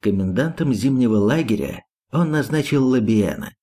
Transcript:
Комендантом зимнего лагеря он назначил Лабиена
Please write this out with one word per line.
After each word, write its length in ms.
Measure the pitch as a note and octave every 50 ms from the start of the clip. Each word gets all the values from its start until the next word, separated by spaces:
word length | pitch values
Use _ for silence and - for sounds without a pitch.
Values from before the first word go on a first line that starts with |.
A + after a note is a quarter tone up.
Комендантом 720 | - G#2+ G2 F#2+ F#2+ F#2 F2+ G#2 C#3+ E3 D#3+ - E3 C#3+ B2+
зимнего 420 | G2 G#2+ C3+ C3+ B2+ B2+ A#2 A2
лагеря 680 | G#2 G2+ G#2+ C3+ E3 D#3+ A2+ A2+ D#2+ C#2 C#2 - - - _ _ _ _ _
он 200 | - D3+ F3 D#3
назначил 560 | D3+ D3+ C3+ A#2 D3+ D#3 C#3+ - D3+ C#3+ C3 B2+
Лабиена 680 | B2+ B2+ A2 G#2 A2+ G#2+ G2+ E2 C#2 - - - - _